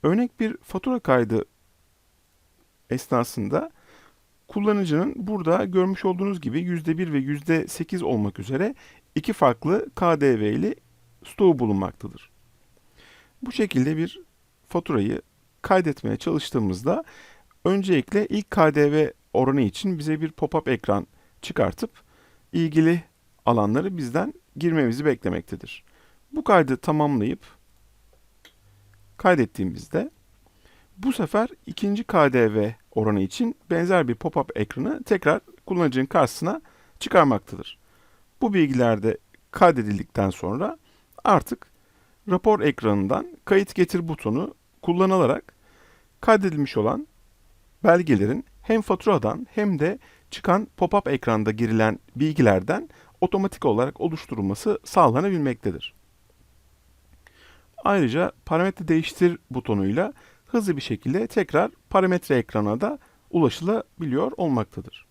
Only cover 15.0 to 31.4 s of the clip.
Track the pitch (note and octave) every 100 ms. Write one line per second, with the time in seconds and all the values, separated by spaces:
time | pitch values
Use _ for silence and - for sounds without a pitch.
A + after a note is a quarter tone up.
15 | G2+ - - _ _ _ - F#3+ E3 C#3
16 | A2 G#2+ - E3 - C3 G#2 F#2 B2+ A3+
17 | D#4+ - - - _ _ E3+ G3 F#3+ E3
18 | - G3+ G#3+ G#3 G3+ - D#3 D3 D3 D3+
19 | D3+ - _ - C3 C#3 A2 - G3 E3+
20 | D3+ D#3 D#3 - D3+ D#3+ C#3+ A#2+ - G2+
21 | F#2 _ _ _ - - F#2+ - A3+ _
22 | _ _ _ _ _ E3+ E3 D#3 D#3+ E3+
23 | - _ _ _ - A#2 G#2 A#2+ F#3 F3+
24 | B2+ C#3 A3 - _ - E3 D#3+ C3 A#2+
25 | D3+ A#2+ G2 F2 - - - - _ _
26 | _ _ _ D4 D#4 G3 C#3+ B2+ - D3+
27 | D3 C3+ G#2 - - _ _ _ _ _
28 | _ _ _ _ _ _ _ _ _ _
29 | _ _ F3+ E3+ A2+ - F#2 - - D#3+
30 | C4+ _ _ _ _ _ _ _ _ -
31 | B3 B3+ E3+ G#3